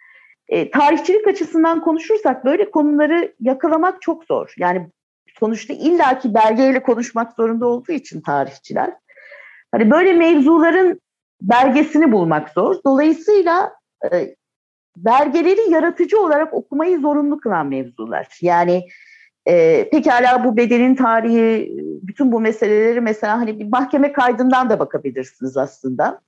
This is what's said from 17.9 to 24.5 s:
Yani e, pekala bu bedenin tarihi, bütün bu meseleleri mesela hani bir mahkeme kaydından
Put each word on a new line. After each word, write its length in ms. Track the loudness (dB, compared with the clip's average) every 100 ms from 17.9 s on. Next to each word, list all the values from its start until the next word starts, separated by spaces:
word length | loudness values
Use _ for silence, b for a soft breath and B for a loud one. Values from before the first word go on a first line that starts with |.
| -12 -8 -8 -8 -6
Yani 440 | -2 0 2 -2 -4 B B B B _ 0
e, 420 | 2 4 2 2
pekala 540 | 0 2 2 2 2
bu 120 | 0 0
bedenin 380 | 2 2 2
tarihi, 840 | 2 2 0 0 2 2 0 -4 -10 -12 -12
bütün 300 | -12 -2 0
bu 80 | 0
meseleleri 600 | -2 -2 0 2 2 0
mesela 380 | -2 -4 -4 -4
hani 200 | -4 -8
bir 60 |
mahkeme 480 | -4 -4 -2 0 0
kaydından 580 | 0 0 0 0